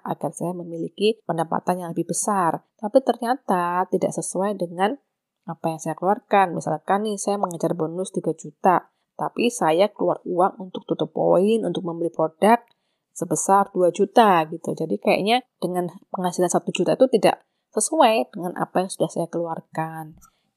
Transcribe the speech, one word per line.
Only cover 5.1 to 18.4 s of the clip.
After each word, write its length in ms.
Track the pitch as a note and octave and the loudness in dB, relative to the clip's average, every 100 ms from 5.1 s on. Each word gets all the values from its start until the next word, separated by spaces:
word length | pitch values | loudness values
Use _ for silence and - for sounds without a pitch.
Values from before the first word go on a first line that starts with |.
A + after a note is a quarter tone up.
| _ _ _ - | _ _ _ -14
apa 240 | E3 E3 | -6 -4
yang 80 | D#3+ | -4
saya 160 | D#3+ D#3 | -6 -2
keluarkan. 560 | F3+ G#3 - G3+ F#3 | 0 0 2 2 4
Misalkan 560 | E3 D#3+ D#3 - G3 G#3+ | 0 -4 -4 0 0 0
nih, 80 | G3+ | -4
saya 240 | - G3+ | -4 -2
mengejar 320 | F#3+ E3+ E3+ | -2 0 -2
bonus 400 | E3+ D#3+ E3+ F#3+ | -2 -4 -4 -6
tiga 240 | - E3+ D#3 | -6 -4 -6
juta, 560 | D3+ - G3 F3 - _ _ - | -8 -2 2 2 0 _ _ -8
tapi 320 | D3+ - A3+ | -8 -2 -2
saya 400 | - E3 E3 G#3 | 0 2 2 2
keluar 320 | - F3 - - | 0 -2 -2 -2
uang 400 | F3+ F#3+ - F#3 | 0 0 0 -12
untuk 160 | - | -10
tutup 320 | - - D#3 - | -6 -4 -4 -2
poin, 480 | E3 E3+ G3+ A3+ | 2 4 4 2
untuk 160 | F3+ E3+ | 0 -4
membeli 280 | F3+ E3 E3 | -6 -4 -4
produk 480 | - D#3+ - G3 A#3+ - _ _ _ _ - | -2 -2 2 4 4 0 _ _ _ _ -10
sebesar 560 | E3+ D#3+ - G3 G3 | -4 -2 2 4 2
dua 160 | F#3 F3 | 2 2
juta 560 | E3 G3 - A3 F3 D#3 | 4 2 6 6 6 2
gitu. 240 | E3 - D#3+ | -4 -6 -6
Jadi 240 | D#3+ G3+ | -4 -2
kayaknya 420 | - F#3 G3 B3 - _ | 2 2 2 0 -2 _
dengan 320 | - F3+ F3+ - _ | -6 -2 -4 -6 _
penghasilan 400 | - F3+ E3+ F3+ | -4 -4 0 0
satu 180 | F3 - | 0 -2
juta 240 | - F3 | -2 0
itu 140 | D#3+ C4 | 4 4
tidak 340 | G#3+ E3+ - _ _ _ | 4 2 0 _ _ _
sesuai 580 | - - D#4+ C4 A3 B3 | -6 -2 4 4 4 -2
dengan 240 | F#3+ | -6